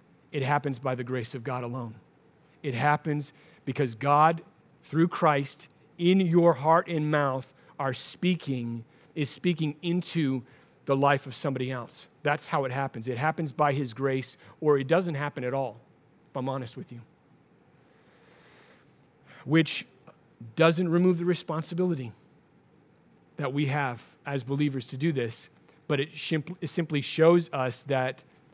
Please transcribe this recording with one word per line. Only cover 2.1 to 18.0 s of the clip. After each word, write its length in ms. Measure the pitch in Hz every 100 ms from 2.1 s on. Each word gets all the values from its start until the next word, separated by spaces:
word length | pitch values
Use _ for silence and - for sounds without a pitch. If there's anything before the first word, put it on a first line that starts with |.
| _ _ _ _ _
It 120 | 151
happens 580 | 120 147 151 160 147 139 - - -
because 320 | - 131 135 110
God, 440 | 143 143 160 165 - _ _ _
through 240 | - 156 170
Christ, 600 | - 165 143 139 - - _ _ -
in 220 | 170 190
your 340 | 180 170 170
heart 340 | 127 151 165 -
and 220 | 165 151
mouth, 420 | 151 143 131 127 _ _ -
are 140 | 135
speaking, 920 | 123 - - 180 175 - 127 117 117 117 _ _ 160
is 120 | 139
speaking 460 | - 180 160 156 147
into 600 | 175 175 - 170 139 131 117 - _ _
the 100 | -
life 320 | 135 139 139 139
of 80 |
somebody 380 | - 156 131 127
else. 340 | 127 120 - - _
That's 240 | 143 151 -
how 180 | 156
it 60 | 135
happens. 380 | 131 135 120 117
It 100 | 120
happens 340 | 151 156 156
by 200 | 123 147
his 220 | 139 131
grace, 420 | 113 135 135 127 - - -
or 180 | 151 139
it 80 | 135
doesn't 300 | 170 180 139
happen 260 | 147 143
at 120 | 123
all, 260 | 135 127 107 _ _ _ _ _
if 60 | 139
I'm 120 | 131
honest 280 | 135 120 -
with 160 | -
you. 80 | 120 - _ _ _ _ _ _ _ _ _